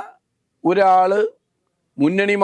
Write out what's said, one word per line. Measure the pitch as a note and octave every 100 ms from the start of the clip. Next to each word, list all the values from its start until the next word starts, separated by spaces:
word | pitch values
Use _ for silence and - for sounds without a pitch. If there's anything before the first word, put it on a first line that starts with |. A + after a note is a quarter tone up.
| - _ _ _ _ _
ഒരാള് | E3 F#3+ F#3+ F#3 F#3 G3+ G#4+ _ _ _ _ _ _ -
മുന്നണി | D3 F#3+ G3+ G3+